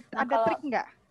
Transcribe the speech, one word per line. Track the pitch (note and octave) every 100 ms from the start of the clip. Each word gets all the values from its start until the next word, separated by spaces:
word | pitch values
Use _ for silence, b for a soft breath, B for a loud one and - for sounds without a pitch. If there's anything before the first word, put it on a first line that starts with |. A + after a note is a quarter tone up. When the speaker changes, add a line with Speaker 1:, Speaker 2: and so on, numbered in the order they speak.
| -
Speaker 1:
Nah, | -
Speaker 2:
ada | B3
Speaker 1:
kalau | A3+ A3+
Speaker 2:
trik | -
nggak? | D4 A3 - _ _